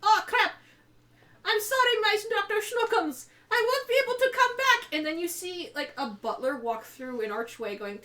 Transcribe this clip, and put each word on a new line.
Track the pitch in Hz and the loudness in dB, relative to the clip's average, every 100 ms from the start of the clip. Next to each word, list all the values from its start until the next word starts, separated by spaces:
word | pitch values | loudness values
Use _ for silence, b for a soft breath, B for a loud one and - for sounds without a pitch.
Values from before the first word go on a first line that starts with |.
Oh, | 403 427 - | 4 2 4
crap! | 466 415 - b b b _ _ b b b | 4 4 0 b b b _ _ b b b
I'm | 359 427 | 0 0
sorry, | - 523 494 440 | 2 2 4 4
my | 427 415 453 | 2 0 0
Doctor | 453 - | -2 0
Schnookums! | 427 427 480 466 440 320 254 - b b | -2 -2 0 2 2 0 -6 -14 b b
I | 466 466 | 0 2
won't | 539 523 | 0 2
be | 508 | 2
able | 494 494 | 2 2
to | 523 | 0
come | 494 494 480 | 4 2 2
back! | 539 466 - | 2 2 2
And | 302 302 | -4 -4
then | 320 | -4
you | 349 | -6
see, | - 359 349 330 | -6 -10 -10 -10
like, | 285 285 - | -8 -8 -6
a | 247 | -8
butler | 202 226 214 254 277 | -6 -8 -4 -4 -4
walk | 233 226 | -4 -6
through | - - 254 247 | -8 -14 -10 -6
an | 214 | -6
archway | 208 233 - 220 202 | -4 -8 -8 -8 -8
going | 208 202 | -10 -10